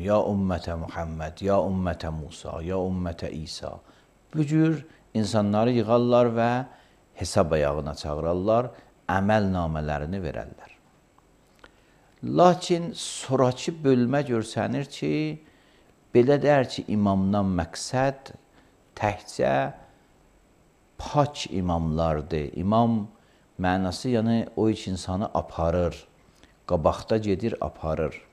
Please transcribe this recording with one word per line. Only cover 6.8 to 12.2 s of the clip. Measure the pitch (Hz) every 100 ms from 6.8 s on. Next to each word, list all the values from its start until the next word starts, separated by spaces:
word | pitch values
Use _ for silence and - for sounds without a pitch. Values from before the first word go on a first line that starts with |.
| _ _ _ -
hesab | 92 104 80 78
ayağına | 71 73 73 71
çağırarlar, | 78 76 80 90 101 113 127 - - _ -
əməl | 95 98 107 98 92
namələrini | 82 78 76 73 78 98 78
verərlər. | 57 - - - - _ _ _ _ _ _ _ _ - _ _ _ _ _